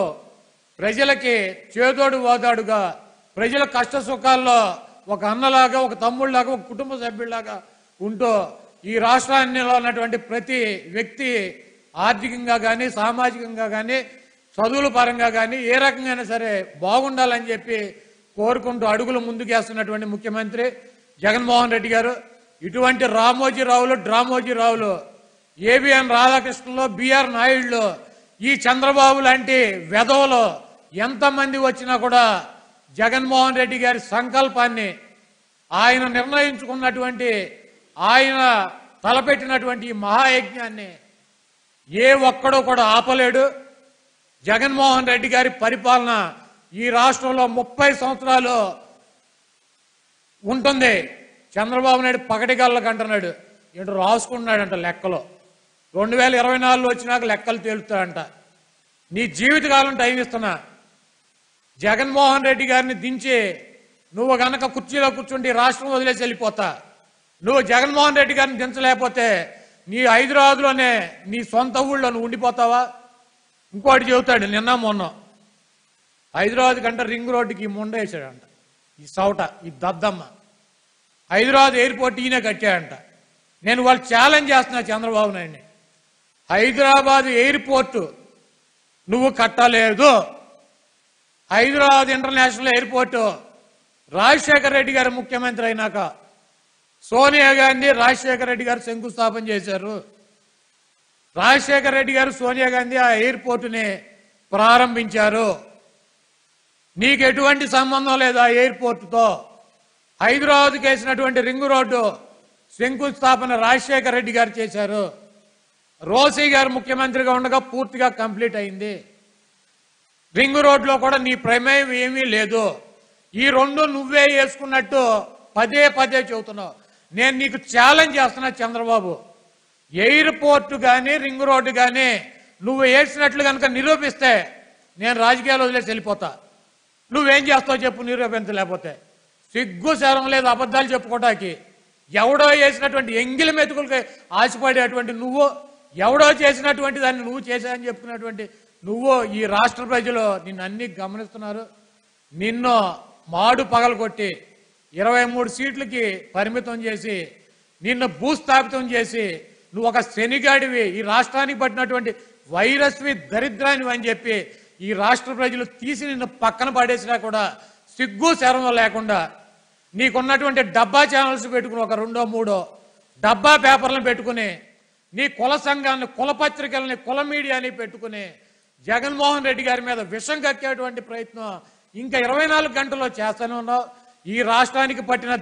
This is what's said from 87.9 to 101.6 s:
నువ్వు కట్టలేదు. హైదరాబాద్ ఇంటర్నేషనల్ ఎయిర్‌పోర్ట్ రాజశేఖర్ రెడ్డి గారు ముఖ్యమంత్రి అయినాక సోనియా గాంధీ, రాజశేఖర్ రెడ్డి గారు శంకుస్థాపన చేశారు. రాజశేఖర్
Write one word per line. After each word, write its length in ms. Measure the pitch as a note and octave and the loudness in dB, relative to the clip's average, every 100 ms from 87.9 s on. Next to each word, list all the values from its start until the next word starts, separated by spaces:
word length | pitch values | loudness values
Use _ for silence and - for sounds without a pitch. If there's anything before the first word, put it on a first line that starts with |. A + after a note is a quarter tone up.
| A3+ D#3+ - _ _ _ _ _ _ _ _ - | -4 -8 -12 _ _ _ _ _ _ _ _ -4
నువ్వు 200 | A#3+ C4 C4 | 0 2 2
కట్టలేదు. 720 | A3+ A#3+ A#3+ A3+ A3 G#3 C#4+ A3+ - - - _ _ _ _ _ _ _ _ _ - | 0 4 4 4 2 4 6 6 2 -10 -20 _ _ _ _ _ _ _ _ _ -2
హైదరాబాద్ 600 | G3+ B3+ C#4+ C#4 C4+ C4+ C4 | 2 2 4 6 6 4 0
ఇంటర్నేషనల్ 560 | C4 C4+ B3+ A3 C4 | 0 2 2 2 0
ఎయిర్‌పోర్ట్ 460 | A#3+ B3 B3+ B3 A#3+ G#3+ D#3+ - _ _ _ _ _ _ | 0 0 -2 -2 0 -2 -4 -14 _ _ _ _ _ _
రాజశేఖర్ 640 | E3 A#3 D4+ D4 D4 C#4 C#4 | 2 4 4 4 2 4 0
రెడ్డి 140 | C4 C4+ | 0 0
గారు 140 | B3+ B3 | 0 -2
ముఖ్యమంత్రి 480 | B3 B3 B3 A#3 A3+ | -6 -6 -4 -4 -4
అయినాక 300 | A3 A3 G3+ E3 - _ _ _ _ _ _ _ _ | -2 -4 -4 -6 -10 _ _ _ _ _ _ _ _
సోనియా 460 | - A#3 C#4 D4 C#4 C4+ | -2 4 6 6 6 6
గాంధీ, 300 | C4+ C4 C#4 A#3+ | 4 4 2 4
రాజశేఖర్ 500 | A#3+ B3+ C4 B3 B3 | 4 2 0 -2 -2
రెడ్డి 140 | A#3+ A#3+ | -4 -2
గారు 120 | A#3+ A#3 | -4 -6
శంకుస్థాపన 560 | A3+ A#3 A3 A3+ A3+ A3 | -10 -8 -2 -2 -2 -6
చేశారు. 420 | G3+ F#3 F#3+ G3+ G#3 - _ _ _ _ _ _ _ _ _ _ _ _ E3 | -6 -4 -8 -8 -12 -14 _ _ _ _ _ _ _ _ _ _ _ _ 0
రాజశేఖర్ 600 | A3 C4+ | 4 4